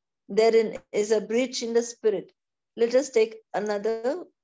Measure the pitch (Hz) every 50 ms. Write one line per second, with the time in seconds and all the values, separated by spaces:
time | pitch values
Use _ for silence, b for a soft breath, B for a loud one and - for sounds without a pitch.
0 | _ _ _ _ _ - 202 196 220 226 220 226 220 214 - - - _ - 208
1 | 208 214 226 214 196 208 220 233 262 247 254 - 247 226 233 233 233 233 - _
2 | - 214 196 175 - - _ _ _ _ _ _ _ _ - - 233 233 240 254
3 | 294 - - 226 220 214 - - - _ - 175 208 214 208 202 202 220 226 226
4 | 226 247 294 359 330 - _ _